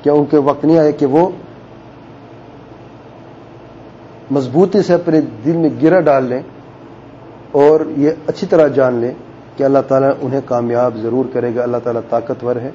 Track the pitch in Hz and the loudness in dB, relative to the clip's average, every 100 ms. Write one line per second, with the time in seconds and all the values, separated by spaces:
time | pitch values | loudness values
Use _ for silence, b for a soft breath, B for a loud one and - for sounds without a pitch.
0 | 143 147 147 151 139 143 151 165 151 147 | 2 0 2 0 0 0 2 4 2 0
1 | 143 143 180 180 - - - - - - | 0 2 0 -2 -16 -20 -20 -20 -20 -20
2 | - - - - - - - - - - | -20 -20 -20 -20 -20 -20 -20 -20 -20 -20
3 | - - - - - - - - - - | -20 -20 -20 -20 -20 -20 -20 -20 -20 -20
4 | - - - 135 127 135 190 208 175 175 | -20 -20 -4 -4 0 0 2 2 2 0
5 | 175 160 135 110 127 165 160 120 156 185 | 2 0 0 -4 -4 0 0 2 2 4
6 | 151 135 131 127 175 - - - - - | 4 2 0 -6 -8 -20 -20 -20 -20 -20
7 | - - - - - 143 143 156 156 160 | -20 -20 -20 -20 -6 4 4 4 0 0
8 | 147 165 - 156 185 175 147 131 127 123 | 0 -2 -8 -8 0 2 4 2 0 0
9 | 120 139 - - - - 139 139 131 135 | -4 -6 -18 -20 -20 -4 0 2 2 0
10 | 135 135 135 135 131 120 120 120 123 110 | 2 -2 -4 -6 -4 -4 -2 0 -2 -2
11 | 113 123 123 123 120 117 123 120 120 117 | -4 -2 -2 -4 -4 -4 -4 -4 -4 -6
12 | 113 117 - 127 120 120 127 | -4 -4 -4 -8 -6 -6 -8